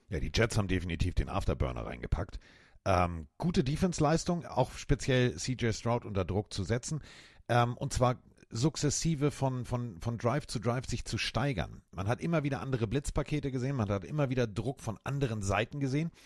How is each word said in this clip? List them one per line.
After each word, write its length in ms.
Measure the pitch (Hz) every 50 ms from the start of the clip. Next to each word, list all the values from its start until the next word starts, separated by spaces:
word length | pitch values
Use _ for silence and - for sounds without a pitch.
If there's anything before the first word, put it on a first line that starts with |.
| _ -
Ja, 100 | 90 73
die 100 | 67 76 -
Jets 240 | 101 113 117 - 110
haben 100 | 98 90
definitiv 460 | 92 90 85 87 85 - - 87 -
den 160 | - 71 65
Afterburner 560 | 76 98 - - 73 62 76 64 60 58 53
reingepackt. 520 | 57 62 60 60 - - - - - - - - - - - - _ - - _
Ähm, 420 | 98 92 90 90 87 85 82 73 - _ -
gute 260 | 143 180 175 190 123
Defense-Leistung, 800 | 127 156 151 175 180 160 - 156 147 175 - - - 175 170 -
auch 280 | - - 123 127 - -
speziell 580 | - - - 131 - - 135 127 127 123 123 76
C 180 | 85 - 127 127 -
J 160 | 120 113 -
Stroud 300 | - - 117 120 117 -
unter 220 | - 98 98 90
Druck 260 | 80 92 104 101 -
zu 100 | - 101
setzen. 380 | 92 80 117 120 - - 156 143 - - - - - - - - - -
Ähm, 260 | 117 120 120 120 123
und 180 | - - 127 -
zwar 280 | - 127 123 123 - - - - - - _
sukzessive 800 | - 113 135 160 - - 151 139 - - - 165 160 135 147 143
von, 340 | - - 135 131 127 123 117
von, 340 | - 123 120 120 120 87 -
von 180 | - 117 120 101
Drive 280 | 120 117 127 147 -
zu 120 | - - 117
Drive 280 | 95 120 120 131 -
sich 200 | - 127 - -
zu 100 | - 117
steigern. 640 | 107 - - - 113 135 143 120 85 60 53 - - - _
Man 160 | - - 95
hat 140 | 107 127 -
immer 240 | - 165 170 156 143
wieder 160 | 147 135 92
andere 260 | 107 135 131 107 117
Blitzpakete 640 | 98 117 147 - - - 160 143 - 151 147 - 139
gesehen, 260 | 127 127 120 135 143
man 120 | 123 104 101
hat 160 | 101 98 85
immer 240 | - 147 151 143 123
wieder 180 | 131 131 120
Druck 360 | 110 95 113 98 131 135 -
von 160 | - 120 95 - _
anderen 360 | 127 139 139 143 110 113 107
Seiten 400 | 98 98 98 101 120 - - 143
gesehen, 300 | 139 131 131 151 165 165 - - -